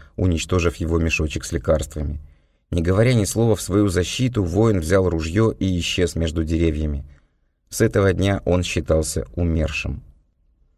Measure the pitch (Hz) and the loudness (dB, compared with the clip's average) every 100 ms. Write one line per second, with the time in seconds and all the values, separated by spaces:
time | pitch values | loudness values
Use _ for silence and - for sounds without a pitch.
0 | - - 92 80 - 90 85 - 82 82 | -14 -2 0 0 0 0 0 0 0 0
1 | 82 - 76 - - 82 - 78 - - | 2 0 -2 -4 -6 -4 0 0 -2 -6
2 | 71 73 - - _ _ _ 87 85 95 | -6 -8 -12 -20 _ _ _ -2 2 2
3 | 117 123 98 110 117 104 - 95 104 87 | 4 2 2 0 2 0 0 2 2 2
4 | 87 - 127 120 90 87 113 98 78 95 | -2 -2 -2 0 0 2 2 2 2 2
5 | 92 85 80 90 113 - 95 90 85 - | 2 0 -2 0 0 0 -2 0 -2 0
6 | 87 - 82 82 78 82 82 76 78 71 | -2 0 -2 -2 -2 0 0 0 -2 -4
7 | 67 - _ _ _ _ _ - 113 107 | -8 -16 _ _ _ _ _ -2 0 4
8 | 98 90 98 98 - 90 85 - - 78 | 2 2 0 0 0 0 0 -4 0 0
9 | 78 - - - 87 80 73 - - - | 0 -4 -6 -2 0 0 -2 -4 -6 -8
10 | - - _ _ _ _ _ | -12 -20 _ _ _ _ _